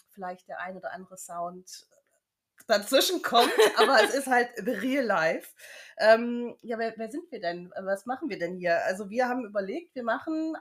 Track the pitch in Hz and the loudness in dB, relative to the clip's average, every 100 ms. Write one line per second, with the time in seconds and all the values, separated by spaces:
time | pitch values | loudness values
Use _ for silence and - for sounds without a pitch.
0 | _ - 185 180 - 180 180 185 175 180 | _ -14 -12 -12 -14 -12 -10 -10 -12 -12
1 | 185 185 - 175 175 180 185 - - _ | -16 -18 -14 -8 -8 -10 -18 -20 -20 _
2 | _ _ _ _ _ _ - 214 208 269 | _ _ _ _ _ _ 0 0 4 4
3 | 339 359 - 233 254 440 427 - 330 254 | 4 0 2 4 4 6 4 6 6 6
4 | - 269 262 247 240 - 202 214 247 277 | 4 2 2 2 2 -2 -4 -4 -2 0
5 | 233 185 160 240 - - - - - - | 2 2 2 0 -6 -20 -20 -20 -14 2
6 | 214 220 240 240 240 - 220 226 226 220 | 6 6 4 -4 -6 -10 -8 -4 -4 -6
7 | 220 285 339 226 170 175 175 - 190 196 | -10 -10 -12 -8 -6 -6 -8 -10 -6 -4
8 | 240 254 302 185 170 185 175 170 131 190 | -4 -6 -6 -4 -6 -2 0 2 0 -4
9 | 202 220 247 247 214 208 190 269 349 262 | -4 -2 0 -2 -6 -6 -6 -8 -10 -8
10 | 233 247 320 311 320 311 | -4 -4 -4 -4 -4 -6